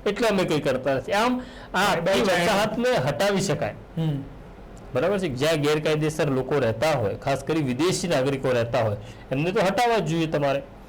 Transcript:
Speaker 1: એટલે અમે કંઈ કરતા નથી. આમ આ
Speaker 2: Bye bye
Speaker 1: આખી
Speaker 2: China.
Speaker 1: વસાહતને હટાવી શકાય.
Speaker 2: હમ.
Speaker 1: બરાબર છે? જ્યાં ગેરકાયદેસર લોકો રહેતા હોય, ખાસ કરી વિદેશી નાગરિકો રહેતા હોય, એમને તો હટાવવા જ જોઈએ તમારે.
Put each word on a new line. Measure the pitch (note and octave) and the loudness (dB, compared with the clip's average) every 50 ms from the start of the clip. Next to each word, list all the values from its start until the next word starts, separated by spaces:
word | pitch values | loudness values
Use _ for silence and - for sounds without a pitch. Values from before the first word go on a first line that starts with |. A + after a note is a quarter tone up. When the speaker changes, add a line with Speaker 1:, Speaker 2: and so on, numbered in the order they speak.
| - | -4
Speaker 1:
એટલે | G#3 G3+ - A#3+ A3 | -2 0 2 2 2
અમે | G3 F#3 F3 | 2 2 2
કંઈ | D3+ E3 C#3+ | 2 0 0
કરતા | - D3 B2+ B2+ - C#3+ C3+ | 0 0 0 0 0 0 -2
નથી. | B2 - - | -2 -2 0
આમ | - G3+ A3+ B3 B3+ B3+ B3 - - - - - - | 0 2 2 2 0 -2 -4 -10 -14 -16 -14 -6 -2
આ | F#3 G3+ G3+ F3+ | 0 2 2 2
Speaker 2:
Bye | E3+ | 0
bye | E3+ F#3 | 0 2
Speaker 1:
આખી | G3 B3 | 2 2
Speaker 2:
China. | A3+ F#3+ | 2 2
Speaker 1:
વસાહતને | F3+ F3 F3 A3 G3+ G3 A3 G#3 G#3+ A#3 A#3+ B3+ B3 | 2 2 2 2 2 2 2 0 0 0 0 2 2
હટાવી | E3+ B2+ D3 C#3+ - G3 G#3 G3+ F#3 | 2 2 0 0 2 2 2 2 2
શકાય. | F#3+ D3+ C#3+ - A#2+ G#2 - - - - - D#3+ | 2 0 0 -2 -2 -4 -6 -8 -14 -10 -4 -2
Speaker 2:
હમ. | D#3+ D#3 C#3+ C3+ C#3 - - - - - - - - - - - - - - | -2 0 0 -2 -6 -10 -14 -16 -18 -18 -18 -18 -18 -18 -16 -16 -14 -6 -2
Speaker 1:
બરાબર | B2+ D3+ F#3 G#3 F#3+ | 0 0 2 0 0
છે? | F#3 D#3+ | -2 -2
જ્યાં | B2 B2 C#3+ D#3+ E3 | -2 0 0 0 2
ગેરકાયદેસર | D3+ C#3+ D3 D3+ D#3 D3+ D#3+ D3+ D3+ D3+ D#3 D3+ - E3 D3 | 2 2 2 0 2 2 2 2 2 2 0 0 0 0 0
લોકો | C3+ C3 C3 - D3 C#3 | 2 0 0 0 0 2
રહેતા | B2 A2+ G#2+ - - D#3+ | 2 2 0 2 2 2
હોય, | D3+ B2+ G#2+ F#2+ F#2+ | 2 2 0 -2 -2
ખાસ | - - C3+ C#3 C3+ - | -2 -2 -2 -2 -2 0
કરી | - D#3 D#3+ | -2 0 0
વિદેશી | D3 B2+ B2 C3 D#3+ F#3 F3+ - - E3+ | 0 0 0 2 2 0 0 0 -2 0
નાગરિકો | D#3+ C3+ B2+ C#3+ C#3 C3 C3+ C3 | 0 2 2 0 0 0 0 0
રહેતા | B2 A#2+ A#2 A#2 - B2+ | 2 2 0 0 0 0
હોય, | A2 A2 G2+ - - - - - - - | 0 0 -2 -4 -8 -14 -16 -14 -8 -4
એમને | C3+ C#3 D#3 F3+ | -2 -2 0 0
તો | F#3 A3+ | 2 2
હટાવવા | F3 F#3+ G3+ B3 A#3+ A#3+ A#3 G#3+ | 2 2 2 2 2 4 4 2
જ | E3+ | 2
જોઈએ | D3+ D#3+ E3 D#3+ | 0 0 0 0
તમારે. | D#3 D#3 D3 C#3+ C#3 C#3 C#3 - - - - - | 0 0 0 2 2 0 0 -2 -6 -18 -20 -20